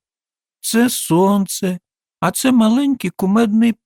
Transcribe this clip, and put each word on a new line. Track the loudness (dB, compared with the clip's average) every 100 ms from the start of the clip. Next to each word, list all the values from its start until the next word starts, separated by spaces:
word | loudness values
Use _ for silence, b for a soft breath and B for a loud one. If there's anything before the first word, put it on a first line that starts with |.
| _ _ _ _ _ _
"Це | -4 0 0
сонце, | -2 -2 2 2 0 -2 -4 -6 -6 -10 _ _ _
а | -6
це | -2 0
маленький | 2 2 2 0 -2 -6
кумедний | -4 -2 0 2 2 0 0